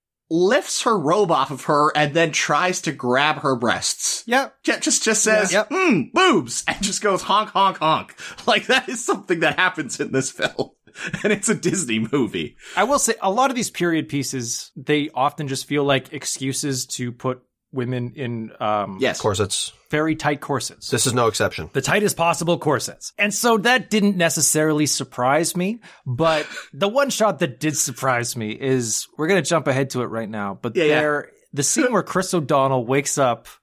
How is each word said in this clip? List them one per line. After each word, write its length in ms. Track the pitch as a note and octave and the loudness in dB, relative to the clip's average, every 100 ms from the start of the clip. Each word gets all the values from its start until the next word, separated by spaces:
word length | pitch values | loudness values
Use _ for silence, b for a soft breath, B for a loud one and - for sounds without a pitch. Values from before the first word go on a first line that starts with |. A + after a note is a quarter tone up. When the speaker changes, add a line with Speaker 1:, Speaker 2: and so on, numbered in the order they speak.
| _ _ - | _ _ -4
Speaker 1:
lifts 520 | E3 F#3 C4+ - - | 0 4 2 0 -2
her 120 | - G#3+ | 0 2
robe 360 | C#3+ F#3+ G3 | 2 2 4
off 180 | D3+ C3+ | 2 0
of 140 | C3+ | -4
her 280 | - D3 D3+ D3 | 0 2 4 4
and 160 | D3 | 2
then 180 | D#3 E3 | 2 2
tries 500 | - - D3 F3+ F3+ | 2 0 2 2 0
to 100 | - | -4
grab 460 | C3 B2 B2+ D3 D3 | -4 0 4 4 2
her 160 | D3 B2+ | 0 0
breasts. 680 | A#2 F2 - - - - - | 0 0 -2 -4 -4 -6 0
Speaker 2:
Yep. 260 | B3 C4+ - | 0 0 -4
Speaker 1:
Ju-, 140 | - A3+ | -4 -2
just, 240 | D#4 - | 0 0
just 200 | A3 G#3+ | 2 2
says, 280 | G#3+ G#3+ F#3+ | 4 4 4
Speaker 2:
Yep. 180 | F3+ G#3+ | 2 0
Speaker 1:
"Hmm, 300 | D#4+ F#4 F#3+ A#2+ | 2 4 2 2
boobs," 500 | - F#4 A3 A#2 - - | 4 4 4 2 -4 -6
and 120 | - | -4
just 180 | G3 F#3 | -4 -2
goes 220 | G#3 F#3 | 0 0
honk, 260 | - G3+ G#3 | 2 0 2
honk, 280 | F#3 G3 - | 2 2 2
honk. 380 | D#3 C#3 - - B | 2 0 -2 -12 B
<laughs> 140 | B B | B B
Like, 220 | G#3 G3+ | 0 2
that 200 | C4 - | 0 0
is 140 | B3 | -4
something 360 | - G3 - E3+ | -2 -2 -2 0
that 180 | D#3+ C#3+ | 0 2
happens 420 | F#3 - C#3+ - | 0 0 -6 -6
in 120 | D3 | -2
this 180 | C3 B2+ | -2 -2
film. 380 | - - - B2+ _ | -2 -4 -4 -8 _
<laughs> 480 | _ - - - | _ -14 -10 -4
And 80 | G#3 | 0
it's 160 | G3+ - | 0 0
a 60 | G#3+ | -2
Disney 420 | F3 G3+ B2+ A2 A2 | 0 -2 -2 -2 0
movie. 460 | C#3+ A2 F2+ D#2 - B B | 0 0 -2 -8 -10 B B
Speaker 2:
I 80 | |
will 160 | G#3+ C#4+ | 2 2
say, 140 | - A3+ | 0 -2
a 100 | G3 | -2
lot 180 | G#3 C4+ | 2 0
of 40 | B3+ | 0
these 140 | G#3 | -6
period 360 | - F3 D#3+ C3+ | -2 0 0 -2
pieces, 600 | C#3+ B2+ C3+ A#2 - - - | -4 -4 -6 -6 -8 -12 -10
they 340 | C3+ D3 D3 B2+ | -2 0 0 0
often 320 | C#3 - C#3+ | -2 -2 -6
just 180 | C3+ - | -6 -4
feel 160 | D3 | 0
like 300 | C#3+ C3+ - | 2 0 -2
excuses 720 | D3 - - C3+ C3 D3 C3 - - | -8 -8 -6 -4 -4 -4 -4 -6 -8
to 140 | B2 | -8
put 300 | A#2+ C3 B2+ _ _ _ | -6 -6 -6 _ _ _
women 420 | C3 A#2+ B2+ A#2+ D3+ | -6 -4 -4 -6 -8
in, 360 | B2 A#2 A2 - | -6 -6 -8 -6
um, 380 | A2 G#2+ G2 F#2+ | -2 0 -2 -2
Speaker 1:
Yes. 220 | B2+ - | -2 0
Speaker 3:
Corsets. 500 | A2+ G2 G2 - - - _ | 0 0 -2 -4 -6 -12 _
Speaker 2:
very 240 | D3+ D#3+ D#3 | -2 0 -2
tight 260 | D3+ D3 | -2 -2
corsets. 480 | - C3+ - - - | -2 -4 -6 -10 -4
Speaker 3:
This 160 | A#2+ C3 | 0 0
is 80 | |
no 140 | A#2+ A#2 | 2 2
exception. 420 | - G2 - D#2+ | 2 -2 -2 -8
Speaker 2:
The 80 | C#3 | -4
tightest 340 | C3+ F#3+ G#3 - | 0 2 0 0
possible 400 | E3+ D3+ E3 E3+ | 0 0 0 0
corsets. 560 | D#3 C#3 - - - - | 0 0 -2 -10 -12 -4
And 120 | G#3 | -2
so 280 | G3+ A#3+ A3+ | 0 2 2
that 320 | A3+ B3+ - | 4 2 2
didn't 260 | G#3+ G3+ F3+ | 2 4 4
necessarily 680 | E3 E3 C#3 D#3 D#3 D3+ D3 | 2 2 2 2 2 2 2
surprise 680 | - B2+ - B2 D3 E3+ F3+ | 0 -4 -2 2 2 2 -2
me, 240 | F#3 A#3 B B B | -4 -4 B B B
but 400 | B2 E3 D#3 D3+ - | 0 2 2 -2 -10
<laughs> 140 | - | -16
the 140 | C#3 G3+ | -2 0
one 220 | B3 C#4 | 2 0
shot 260 | - G#3+ D#3 | 2 0 2
that 200 | E3 A#2+ | -2 -2
did 180 | D#3 C#3+ | -2 -2
surprise 580 | - B2 C3+ A#2+ A#2 A#2+ | -2 -2 0 0 0 -4
me 140 | G#2+ A2 | -6 -4
is, 480 | C3+ C3 A2+ G#2+ - - | 0 0 0 -4 -6 -4
we're 100 | D#3 | 0
gonna 160 | G3 | 2
jump 240 | C#3 E3 C#3+ | 2 0 2
ahead 240 | C3 C3+ | 0 0
to 100 | B2+ | -2
it 60 | A#2+ | -4
right 200 | A2+ G#2+ | -6 -6
now, 280 | A2 G2+ F#2+ | -6 -6 -6
but 160 | A#2+ A2+ | -6 0
Speaker 1:
Yeah, 100 | D#3 | 2
yeah. 140 | D3+ | 2
Speaker 2:
there, 300 | D3+ D3 - _ _ | 2 -2 -6 _ _
the 80 | C3+ | -4
scene 300 | C#3 - B3+ | -2 0 2
where 80 | G#3+ | 2
Chris 300 | - F3+ F#3 | 0 -2 0
O'Donnell 500 | F3+ C#3 C#3+ C3+ C3 A#2 | -2 2 2 2 2 2
wakes 320 | C3+ C#3 - | 0 0 2
up 280 | C3 A#2 - - | 2 0 -6 -20